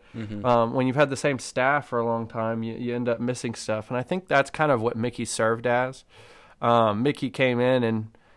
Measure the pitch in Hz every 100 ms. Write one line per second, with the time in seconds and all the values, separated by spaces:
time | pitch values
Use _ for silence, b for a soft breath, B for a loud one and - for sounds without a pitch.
0 | _ 117 107 104 120 120 117 131 127 131
1 | 151 135 151 131 - - 127 147 - 120
2 | 117 117 113 120 113 113 113 110 120 120
3 | 120 117 120 123 123 110 - 107 - 123
4 | 127 185 - 139 135 - 151 123 113 113
5 | 120 - 117 - 113 117 123 123 127 131
6 | - B B B B B 120 117 110 104
7 | 135 139 131 - 131 120 123 131 117 113
8 | 110 _ b